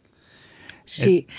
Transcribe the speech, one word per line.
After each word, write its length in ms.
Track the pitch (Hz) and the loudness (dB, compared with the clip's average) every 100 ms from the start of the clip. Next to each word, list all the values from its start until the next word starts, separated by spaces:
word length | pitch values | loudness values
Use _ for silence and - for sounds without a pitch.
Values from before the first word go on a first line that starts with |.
| _ _ _ _ - - - - - | _ _ _ _ -20 -20 -20 -20 -14
Sí. 420 | - 202 180 - | -2 2 2 0